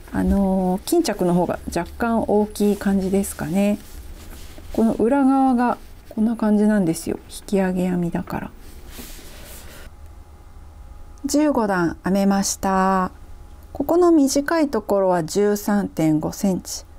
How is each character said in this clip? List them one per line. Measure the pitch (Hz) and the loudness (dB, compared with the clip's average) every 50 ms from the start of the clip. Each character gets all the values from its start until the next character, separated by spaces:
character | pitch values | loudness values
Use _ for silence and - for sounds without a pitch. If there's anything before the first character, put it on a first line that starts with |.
| - - - | -14 -8 -4
あ | 190 190 | -2 0
の | 185 196 196 196 190 190 190 185 180 180 196 | 2 2 2 2 2 2 2 2 0 0 -2
ー、 | - | -2
巾 | - - 349 330 | 0 2 2 2
着 | - 208 - 185 | 2 0 0 2
の | 175 175 | 2 2
方 | 175 180 | 2 2
が | 160 - - - - - | 0 -2 -4 -8 -6 -4
若 | 175 170 - - - | -4 -4 -4 -6 -4
干 | - 233 226 226 - | -2 0 0 0 0
大 | - 196 208 208 | 2 2 2 0
き | 208 208 - 202 208 202 | 0 -2 0 0 2 2
い | 196 | 0
感 | - 208 196 196 | 0 0 0 2
じ | 185 190 | 2 0
で | 190 196 196 | 0 0 0
す | - - | -2 -4
か | - 147 | -6 -6
ね。 | 147 160 196 202 202 208 208 - - - - - - - - - - - - - - - - - - - | -2 0 0 2 2 0 -2 -4 -10 -16 -16 -16 -16 -16 -16 -16 -16 -16 -16 -16 -16 -16 -16 -14 -6 -2
こ | - 226 | 0 2
の | 226 - | 2 2
裏 | - - 226 269 285 277 | 2 2 2 4 4 4
側 | 262 269 269 262 262 262 | 4 4 4 4 4 4
が | 240 247 240 214 - - - - - - - | 2 2 0 -2 -4 -6 -14 -20 -20 -20 -10
こ | - - 214 | -4 -2 0
ん | |
な | 226 240 | 0 0
感 | 220 - 214 214 | 0 2 2 4
じ | 208 208 | 4 4
な | 208 214 208 | 4 4 4
ん | 190 | 2
で | 160 165 | 2 0
す | - - - | -2 -4 -6
よ。 | - - - - | -6 -6 -8 -12
引 | - - - | -16 -16 -6
き | - - 196 | -2 0 0
上 | 190 185 185 | 2 2 0
げ | 185 180 185 | 0 0 0
編 | 180 175 | 0 -2
み | 175 170 | -2 -2
だ | - 175 - | -2 -4 -6
か | - - 180 | -6 -8 -8
ら。 | - - - - - - - - - - - - - - - - - - - - - - - - - - - - - - - - - - - - - - - - - - - - - - - - - - - - - - - - - | -8 -10 -14 -18 -20 -20 -18 -18 -18 -16 -16 -16 -16 -16 -16 -16 -18 -18 -18 -18 -18 -18 -18 -18 -18 -18 -18 -18 -18 -18 -18 -18 -18 -18 -18 -20 -20 -20 -20 -20 -20 -20 -20 -20 -20 -20 -20 -20 -20 -18 -18 -18 -18 -18 -14 -10 -6
十 | 277 - 285 302 302 | 0 2 4 4 4
五 | 277 254 226 | 4 2 2
段 | 208 196 180 175 160 - - - | 2 2 2 0 0 -2 -2 -2
編 | 185 185 | 0 2
め | 196 196 | 2 4
ま | 202 196 196 196 | 4 4 2 0
し | - - | -2 -2
た。 | - - 190 190 190 190 190 190 190 185 185 - - - - - - - - - - - - - | -2 -2 0 2 2 2 2 2 2 0 -2 -6 -10 -16 -18 -18 -18 -18 -20 -20 -20 -18 -12 -8
こ | - 285 | -6 -2
こ | - 320 339 | 0 4 4
の | 359 349 339 | 6 6 6
短 | 320 277 262 - 285 285 285 339 330 | 6 6 4 4 0 0 2 2 2
い | 311 285 | 2 2
と | - 226 | 0 -2
こ | 208 - 202 202 | -2 0 2 2
ろ | 190 185 | 4 4
は | 180 180 165 | 2 2 0
十 | 160 - 190 202 208 208 | 0 0 2 2 4 2
三 | 202 202 - 208 208 196 - | 0 0 0 0 0 0 -2
点 | - - 160 160 156 151 | -2 0 2 4 4 2
五 | 156 170 - | 0 -2 -4
セ | - - 202 185 | -2 0 0 0
ン | 175 - | 0 -4
チ、 | - - - - - - | -8 -12 -12 -12 -16 -20